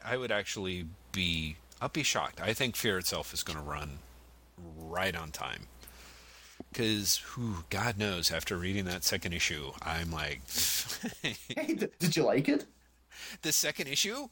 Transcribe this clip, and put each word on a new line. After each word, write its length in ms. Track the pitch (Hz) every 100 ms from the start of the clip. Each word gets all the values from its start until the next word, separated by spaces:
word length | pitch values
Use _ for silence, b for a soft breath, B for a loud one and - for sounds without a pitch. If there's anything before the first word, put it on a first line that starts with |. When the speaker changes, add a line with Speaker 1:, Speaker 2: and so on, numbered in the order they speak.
Speaker 1:
I 120 | 113 127
would 160 | 123
actually 540 | 104 98 - 92 90 82 92 -
be, 440 | 98 87 82 78 80 - -
I'll 80 | 127
be 120 | 160
shocked. 380 | 139 101 73 -
I 120 | 95
think 220 | 113 127
Fear 240 | - 117 92
Itself 340 | 87 85 -
is 120 | -
gonna 180 | - 78
run 360 | 73 73 76 71 - - - - - - 85 78
right 340 | 80 87 95
on 160 | 87 80
time. 380 | - 64 - - - B B B B B B B B -
'Cause, 460 | - 110 107 95 - - 127
whew, 280 | 117 90 82
God 280 | 98 117 101
knows, 340 | 104 90 80
after 240 | 82 - 90
reading 280 | 90 101 92
that 180 | 90
second 280 | - 95 95
issue, 400 | 85 - 76 69 -
I'm 280 | - 82 85
like, 300 | 80 73 71 -
<laughs> 720 | - - - - - 233 -
Speaker 2:
Hey, 520 | 143 - - 190 320
d-, 120 | - 214 -
did 160 | 175 156
you 80 |
like 240 | 120 123 147
it? 180 | 285 - - _ _ _ B B 196
Speaker 1:
The 100 | 160
second 340 | - 147 - 147
issue? 400 | 143 190 254 269